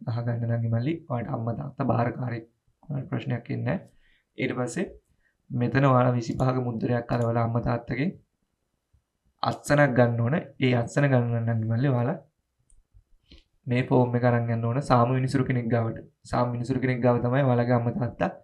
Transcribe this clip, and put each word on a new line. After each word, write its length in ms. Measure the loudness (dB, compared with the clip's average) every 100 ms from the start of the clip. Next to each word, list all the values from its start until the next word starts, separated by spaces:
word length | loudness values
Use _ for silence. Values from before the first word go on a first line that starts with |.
ගහගන්න 420 | -8 -6 -4 -2
නම් 180 | -2 -2
ඉමල්ලි 280 | 0 0 -2 -4
ඔයාලට 320 | -6 -6 -4
අම්මා 200 | -6 -4
තාත්තා 320 | -6 -8 -6 -2
බාරකාරයෙක් 600 | 0 0 -2 -6 -8 -10 _ _ _
වුණාට 260 | -10 -8 -6
ප්‍රශ්නයක් 400 | -6 -4 -6 -6
එන්නේ 140 | -6 -4
නැහැ. 200 | -4 -6 _ _ _ _ -6
ඊට 160 | -4
පස්සේ 320 | -2 -4 -4 -6 -8 _ _ _ _ -8
මෙතන 340 | -4 0 2
ඔයාලා 300 | 4 4 4 2
විසිපහක 420 | -2 -2 0 0
මුද්‍රයක් 500 | -2 -4 -2 -2 -2
අරවලා 320 | -2 0 0
අම්මා 180 | 0 -2 -2
තාත්තගෙන් 460 | -4 -4 -4 -4 -4 _ _ _ _ _ _ _ _ _ _ _ _
අත්සනක් 500 | -4 -4 0 4 4
ගන්න 260 | 4 2 2
ඕන. 160 | 0 0 -4 -2
ඒ 160 | 0
අත්සන 340 | 2 0 2 4
ගන්න 280 | 4 2 -2
නම් 180 | 0 -2
ඉමල්ලි 260 | 0 0 0
ඔයාලා 280 | 0 0 -4 -10 _ _ _ _ -20 _ _ _ _ _ -20 _ _ -4
මේ 160 | -2
ෆෝම් 320 | 2 2 2 2
එක 80 |
අරන් 260 | 2 2 0
යන්න 140 | -2
ඕන 180 | -2 -2
සාම 300 | 2 4 4
විනිසුරු 320 | 2 0 0
කෙනෙක් 240 | 0 0 0
ගාවට. 320 | 0 0 -4 -12 _
සාම 300 | -4 0 0
විනිසුරු 280 | -2 -2 0
කෙනෙක් 200 | 0 2
ගාව 180 | 2 2
තමයි 240 | 2 2
ඔයාලගේ 320 | 4 2 2 2
අම්මා 180 | 0 -2
තාත්තා 340 | -4 -2 -4 -4